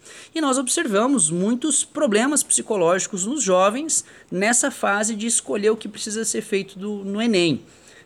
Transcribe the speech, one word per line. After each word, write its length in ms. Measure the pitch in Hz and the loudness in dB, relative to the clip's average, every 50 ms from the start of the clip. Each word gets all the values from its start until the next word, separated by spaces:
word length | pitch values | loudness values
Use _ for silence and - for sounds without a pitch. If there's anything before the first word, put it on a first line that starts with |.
| - - - - - - - | -18 -20 -20 -20 -16 -8 -4
E 60 | 330 | -2
nós 160 | 311 277 254 | 0 2 2
observamos 760 | 269 269 247 - 339 330 247 196 196 233 269 285 240 - 147 | 0 0 0 -2 -2 0 0 2 2 2 4 2 2 0 0
muitos 520 | 165 175 185 214 247 240 - 311 240 - - | -2 0 0 0 0 0 0 0 0 -2 -2
problemas 600 | - - 302 311 254 196 214 240 277 302 - - | -4 -2 0 2 2 4 4 2 2 2 0 0
psicológicos 800 | - - - 233 - 220 196 170 165 180 190 - - - 185 175 | 0 -2 -2 -2 -2 0 2 2 4 2 2 0 -4 -6 -6 -6
nos 160 | 214 285 302 | -4 -4 -2
jovens 640 | - 190 180 180 190 202 208 262 311 311 - - - - - - - - | 0 2 4 4 4 4 2 0 -4 -2 -2 -4 -4 -6 -14 -20 -12 -8
nessa 400 | 170 180 196 220 240 - - 277 | -4 0 0 2 2 2 0 -2
fase 460 | - - - 202 202 208 214 214 233 | -2 -2 -2 0 0 0 0 -2 -4
de 100 | 202 220 | -4 -2
escolher 460 | 233 226 - - - 262 208 202 214 | -2 -2 -2 -2 -4 -2 0 2 2
o 60 | 233 | 2
que 100 | 226 - | 0 -4
precisa 360 | - - - - 226 208 220 226 | -10 -10 -10 -8 -6 -6 -4 -4
ser 160 | - - - | -4 -4 -4
feito 360 | - - 202 196 190 190 - | -4 -2 -2 -4 -4 -6 -10
do, 260 | 185 190 208 208 202 196 | -10 -8 -8 -8 -6 -6
no 180 | 196 196 208 | -6 -2 0
enem, 420 | 226 240 214 180 175 165 135 - - - - - - - - - - | 2 2 4 4 4 2 2 0 -4 -12 -20 -20 -20 -20 -20 -20 -20